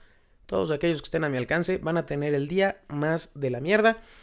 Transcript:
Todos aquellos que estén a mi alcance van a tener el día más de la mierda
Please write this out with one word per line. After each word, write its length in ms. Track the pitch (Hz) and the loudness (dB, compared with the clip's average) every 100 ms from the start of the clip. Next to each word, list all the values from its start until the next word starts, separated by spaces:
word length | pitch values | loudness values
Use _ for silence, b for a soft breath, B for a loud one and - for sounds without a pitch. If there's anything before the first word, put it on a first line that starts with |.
| b b b b - | b b b b -4
Todos 240 | 196 175 | -2 0
aquellos 320 | 147 170 151 | 0 0 0
que 20 | - | -2
estén 180 | 165 | -2
a 60 | 151 | 0
mi 80 | 131 | -2
alcance 400 | 123 160 175 185 | 0 0 0 0
van 200 | 160 170 | 0 -2
a 100 | 151 | -2
tener 260 | 143 147 | -2 0
el 140 | 147 143 | 0 0
día 340 | 185 196 190 _ | 0 0 -2 _
más 440 | 147 151 160 - 143 | -4 0 0 -4 -6
de 160 | 139 | -4
la 80 | 123 | -2
mierda 380 | 143 208 220 220 B B | 2 4 4 2 B B